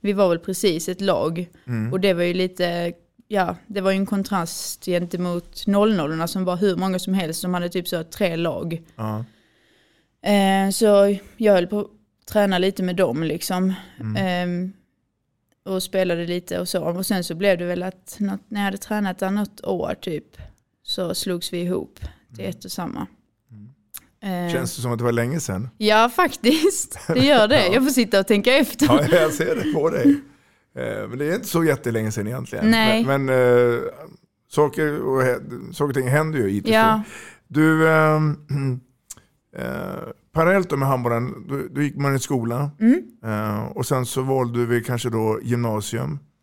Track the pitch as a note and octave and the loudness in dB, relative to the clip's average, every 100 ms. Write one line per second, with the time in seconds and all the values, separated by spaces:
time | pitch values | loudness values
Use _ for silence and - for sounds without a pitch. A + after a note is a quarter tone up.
0 | G3+ G3+ F#3+ E3+ - F#3 G3+ E3 F3 F3+ | -2 2 2 2 -2 0 0 0 -4 -4
1 | G3 D3 C3 E3 E3+ _ - A#2 A2+ C#3+ | 0 0 0 -4 -10 _ -6 -4 -2 0
2 | G3 F3 F3 F3+ F#3 F3+ F3 E3+ E3+ E3+ | 0 2 0 0 -4 -2 -2 -2 -6 -8
3 | _ _ _ G#3 F3+ F3 _ G3+ F#3+ F#3+ | _ _ _ -2 -2 -4 _ -2 0 0
4 | G3 G3+ F#3+ G3 E3+ - - - - F3 | 0 -2 -2 -2 -4 -8 -10 -10 -4 -2
5 | E3+ F3 F3+ F3 - - - G3+ G#3+ G3+ | -2 -4 -4 -4 -8 -8 0 2 4 2
6 | D3 D#3+ E3+ F#3+ F3+ F3+ G3+ F3+ F#3+ F#3 | -2 -2 -4 -2 -2 0 0 0 -2 -2
7 | F#3 F#3+ E3+ E3 F3+ F3+ F3 F3+ F3 E3+ | -2 -2 -2 -4 -4 -4 -2 -6 -4 -6
8 | E3 - F#3+ E3 E3+ C#3 E3 D#3+ - - | -8 -4 -2 0 -2 -4 -6 -8 -12 -8
9 | A2 G#2+ B2 _ _ _ _ _ _ _ | -6 -6 -8 _ _ _ _ _ _ _
10 | _ _ - G3+ G3 G3 G3 F#3+ A3 G3+ | _ _ 2 4 4 2 0 2 6 6
11 | G3+ G3 - - A3 F#3+ F3 G#3 - _ | 6 2 -6 0 4 4 2 -4 -6 _
12 | _ _ - G#3+ G3+ F3+ F#3 G3 F#3 F3+ | _ _ -4 0 2 2 0 0 -4 0
13 | F3 B2+ D#3+ D3+ - F3+ F#3 F#3 - - | 0 0 -4 -4 -4 0 0 -2 -10 -10
14 | A2 G#2+ F#3+ F3+ F3+ F3 F#3 - _ _ | -6 -2 -2 -2 -2 -4 -6 -10 _ _
15 | _ _ _ _ _ _ - F#3+ F#3 F#3+ | _ _ _ _ _ _ -6 -6 -2 -2
16 | F#3 E3+ E3+ F3 F3 F3 F3+ F#3 D#3+ F3 | 0 -2 -2 -6 -4 -6 -2 -2 -2 -4
17 | F#3+ G3 E3+ E3 G3+ F3+ F3 F3+ F#3 - | -2 -2 -4 -2 0 2 -2 -4 -6 -10
18 | - - G3+ G3 _ G#3 G3+ G3 - G#3+ | -20 -6 -4 -4 _ -4 -2 -4 -6 -4
19 | G3+ F#3 F#3+ G3+ G3+ - - F#3 - - | -2 -2 -2 -2 -4 -6 -6 -4 -4 -6
20 | - - - - - _ _ _ - - | -6 -8 -10 -20 -20 _ _ _ -10 -6
21 | F3 F3 - F3 - F3 F3 F#3 D2 - | -4 -4 -4 -6 -6 -6 -2 -4 -6 -14
22 | - - _ A2+ F#3+ - F#3 - F3 - | -16 -16 _ -10 -10 -10 -12 -10 -8 -8
23 | F#3+ _ _ _ _ G#2+ G#2+ _ _ - | -10 _ _ _ _ -20 -20 _ _ -20
24 | _ _ G3+ F3+ F3 E3+ B2+ - B2 A#2 | _ _ -6 -4 -2 -2 -4 -6 -4 -2
25 | A#2+ A#2 A#2+ D#3+ - F#2+ B2 _ G#3 G#3+ | 0 0 -2 -4 -4 -6 -6 _ 2 4
26 | A#3 A#3+ F4+ - A3 D#4 E4 - - - | 4 2 0 2 2 4 2 0 -8 -10
27 | - E3 C4+ C4+ G#3+ C#4 F#3 A3 C4 B3+ | -2 2 6 6 6 4 4 2 2 2
28 | A#3 G3 G3 G#3 A#3 C4+ C#4+ - C#4+ D4+ | 4 2 4 2 4 4 2 2 4 4
29 | D3 F3 D#3 - D#3 - D#3 D#3+ D#3 - | 6 4 4 0 -2 0 0 0 0 4
30 | C#4 C#4+ - _ _ _ _ - A#2+ G#2 | 4 4 -2 _ _ _ _ -8 -6 -6
31 | G#2 B2 D3 F#3 G#3+ E3+ D#3+ C#3 B2 A2+ | -8 -6 -4 -4 -2 0 2 0 0 -2
32 | A2 A2 G#2 B2+ B2 G#2 G#3+ A3+ A3 A3 | -2 -4 -6 -8 -8 -2 2 4 4 2
33 | A#3 C#3 C3+ C3 B2 B2 A#2+ A#2+ - - | 2 0 2 4 6 6 4 2 -4 -10
34 | D#3 - _ _ _ - D3 D3 D3+ D3 | -20 -20 _ _ _ 0 0 2 -2 -2
35 | - C3 B2+ B2 G#2 B2 - - D3 C3+ | -2 0 0 0 -6 -14 -14 -4 -2 -2
36 | B2+ C#3+ D#3 D3+ G2+ G2+ A3 A3 A3 A3 | 0 0 0 0 0 0 2 4 4 2
37 | G#3+ - - - _ D3 D#3 D#3+ D#3+ D#3+ | -2 -14 -20 -20 _ 2 4 6 4 6
38 | D#3 D#3 D#3 D3 - C#3 C#3 B2 _ _ | 4 4 2 -2 -6 -4 -2 -4 _ _
39 | _ - _ _ _ - - C3 - - | _ -20 _ _ _ -10 -8 -8 -8 -10
40 | - - _ D#3+ E3 G3 F3+ D3 C3+ C3 | -14 -18 _ 0 4 4 2 0 2 2
41 | A#2+ A#2 B2+ A#2+ - C#3 - C3 D3 C3+ | 2 0 -2 -8 -8 -8 -6 -2 -2 0
42 | C#3 C3+ - C3+ A2+ A#2+ D3 - A3 D#4+ | 0 0 0 -2 0 -2 -4 2 4 4
43 | - _ A2 G#2+ G#2+ G#2 A#2 - B2+ C3+ | 0 _ -6 -2 -2 -4 -4 -6 0 0
44 | A#2+ C3+ C3 C3+ B2 A#2+ A#2 A#2+ A2+ B2 | 0 -2 0 0 0 0 0 0 0 -4
45 | A#2+ A2+ A2 G#2+ A2 A#2+ A#2+ G#2+ G#2 A2+ | -2 0 0 -2 -2 -2 0 -2 -4 -6
46 | C3 D3 _ _ | -4 -6 _ _